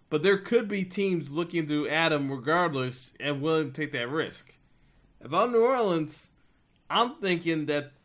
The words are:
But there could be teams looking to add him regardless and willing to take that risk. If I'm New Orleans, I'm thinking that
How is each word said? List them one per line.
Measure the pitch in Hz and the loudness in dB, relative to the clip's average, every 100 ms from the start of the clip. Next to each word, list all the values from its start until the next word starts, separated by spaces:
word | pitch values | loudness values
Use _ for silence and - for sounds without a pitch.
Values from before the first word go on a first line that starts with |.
| - | -4
But | 151 | 0
there | 180 196 | 4 2
could | 196 240 208 | 2 0 2
be | 202 | -2
teams | 185 208 196 175 135 | -2 -2 0 0 -2
looking | 147 170 170 151 | -4 -4 -2 -2
to | 147 127 | -2 0
add | 156 165 | 0 2
him | 151 139 | 2 0
regardless | 135 117 170 175 139 127 127 - - | -4 0 2 2 0 -4 -6 -14 -8
and | 139 139 | -6 -2
willing | 151 160 143 | 0 0 0
to | 131 | -4
take | 151 | -6
that | 135 120 | -4 -4
risk. | 156 101 - - - _ _ _ _ _ _ | -2 -4 -8 -20 -20 _ _ _ _ _ _
If | 123 | -4
I'm | 165 240 | 0 2
New | 233 | 4
Orleans, | 240 262 208 165 151 - - _ _ _ _ _ - | 4 4 2 0 -2 -8 -20 _ _ _ _ _ -2
I'm | 170 247 - | 0 0 0
thinking | 196 170 165 160 147 | 0 0 0 0 0
that | 147 135 - | -2 -2 -12